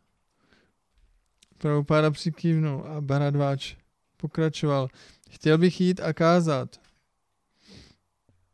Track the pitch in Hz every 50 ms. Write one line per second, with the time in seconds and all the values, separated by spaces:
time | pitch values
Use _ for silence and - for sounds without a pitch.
0 | _ _ _ _ _ _ _ _ _ _ _ _ _ _ _ _ _ _ _ _
1 | _ _ _ _ _ _ _ _ _ _ _ _ - 156 147 147 143 - 156 151
2 | 156 156 147 - - 170 156 - - 170 165 160 156 151 139 131 - 151 156 151
3 | 147 139 139 143 147 143 143 143 143 139 139 135 - - - - _ _ _ _
4 | _ _ _ _ - 151 - - 160 160 151 - - 151 143 135 131 131 - -
5 | - - - _ _ _ - - - 156 156 160 170 185 - - 185 180 185 190
6 | - 165 151 - 165 165 175 180 170 160 147 131 123 - - - _ _ _ _
7 | _ _ _ _ _ _ _ _ _ _ _ _ _ _ - - - - _ _
8 | _ _ _ _ _ _ _ _ _ _